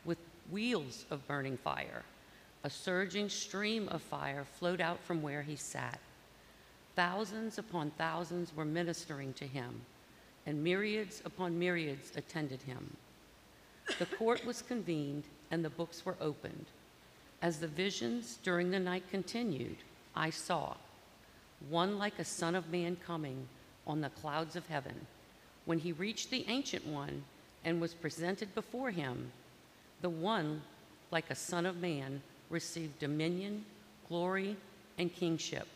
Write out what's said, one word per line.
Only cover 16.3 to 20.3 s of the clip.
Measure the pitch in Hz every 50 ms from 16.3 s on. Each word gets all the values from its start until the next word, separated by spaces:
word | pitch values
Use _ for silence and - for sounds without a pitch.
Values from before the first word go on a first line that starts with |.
| 139 - - - - - - - - - - - - - - - - - - - - -
As | - 170 165 151
the | 165
visions | 160 151 165 185 202 196 - 233 233 233 240 226 - - - -
during | 185 175 175 175 180
the | 185 196
night | 180 180 180 185 185 -
continued, | - 190 175 - - 233 240 220 151 131 123 - - - - - - - - - -
I | - 156 160